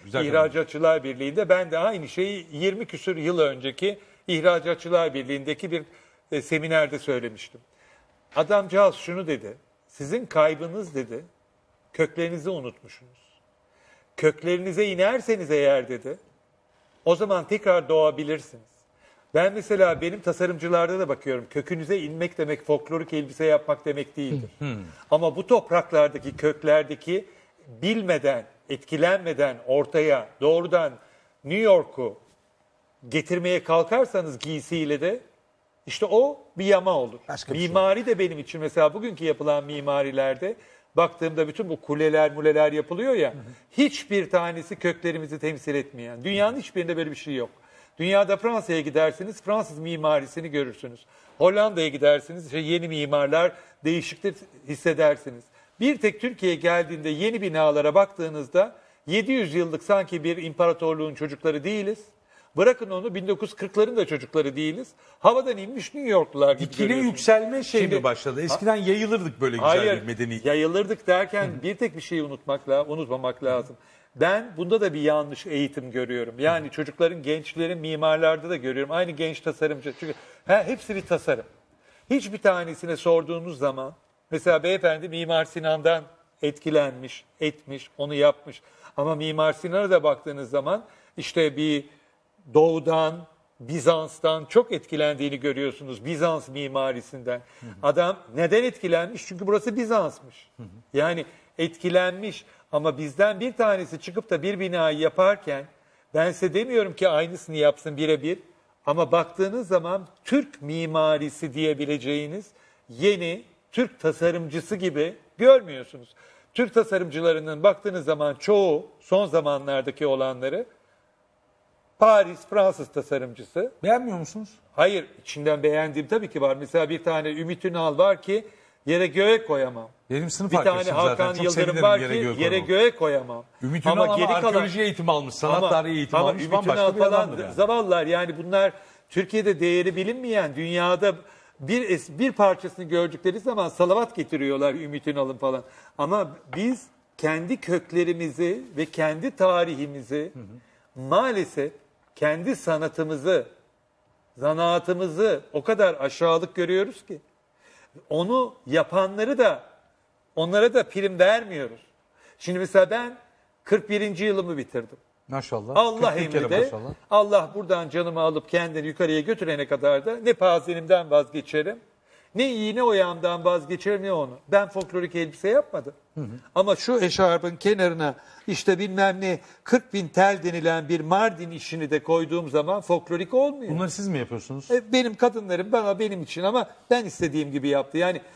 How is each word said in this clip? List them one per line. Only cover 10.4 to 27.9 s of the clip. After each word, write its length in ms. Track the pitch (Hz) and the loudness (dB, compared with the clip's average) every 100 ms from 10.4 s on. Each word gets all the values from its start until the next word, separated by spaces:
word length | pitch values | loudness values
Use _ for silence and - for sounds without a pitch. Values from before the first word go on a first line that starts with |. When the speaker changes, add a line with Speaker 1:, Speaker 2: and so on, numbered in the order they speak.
| 156 156 165 185 185 143 | 4 2 -6 -10 -8 -8
Speaker 2:
dedi, 300 | 120 117 170 _ _ _ _ _ _ | -8 -10 -14 _ _ _ _ _ _
"köklerinizi 560 | - 156 - 170 170 151 | -2 -2 -2 -6 -6 -6
unutmuşsunuz. 720 | 180 123 - 120 - 123 123 _ _ _ _ _ _ _ _ _ - | -8 -8 -14 -20 -20 -20 _ _ _ _ _ _ _ _ _ _ -2
Köklerinize 680 | 156 151 170 180 185 175 208 | 0 0 -2 -2 -2 -2 0
inerseniz 640 | 180 196 254 233 220 160 | 2 2 0 -2 -4 0
eğer," 380 | 151 143 139 123 | 2 4 2 0
dedi, 280 | 123 127 170 _ _ _ _ _ _ _ _ - | -8 -10 -14 _ _ _ _ _ _ _ _ 0
"o 100 | 170 | 0
zaman 320 | 202 185 151 | 2 -2 -2
tekrar 420 | 208 202 180 147 | -2 2 2 4
doğabilirsiniz." 760 | 156 156 139 147 156 - 120 _ _ _ _ _ _ _ | 2 2 0 -4 -6 -8 -20 _ _ _ _ _ _ _
Ben 200 | - 190 | 0 2
mesela 480 | 208 - 202 180 160 | 0 -2 4 4 4
benim 200 | 165 202 | -4 -4
tasarımcılarda 800 | 180 165 180 170 170 175 170 185 | -4 -2 -2 -2 0 0 2 0
da 100 | 170 | -2
bakıyorum. 380 | 135 143 127 117 | -4 -4 -6 -6
Kökünüze 500 | 147 139 175 156 196 | -8 -6 -6 -4 -4
inmek 380 | 147 160 175 - | -4 -6 -6 -4
demek 280 | 151 143 - | -4 -4 -2
folklorik 480 | 147 147 160 - | -2 -2 -6 -4
elbise 320 | 156 139 127 160 | -6 -6 -2 2
yapmak 400 | 151 - 147 - | 2 2 -4 -4
demek 320 | 143 139 - | -6 -8 -8
değildir. 320 | 139 139 117 - | -6 -6 -8 -10
Speaker 1:
Hı 60 | 147 | -8
hı. 100 | 110 90 78 - | -8 -12 -18 0
Speaker 2:
Ama 240 | 156 165 147 | 2 2 -2
bu 120 | 190 | -4
topraklardaki, 880 | 240 - 170 - 156 147 143 156 170 | -4 -2 -2 0 2 2 0 -12 -4
köklerdeki 880 | 151 151 156 151 147 147 - 185 - _ _ _ 143 | -4 -2 0 0 0 -8 -6 -6 -6 _ _ _ -20
bilmeden, 800 | 113 170 | -8 -4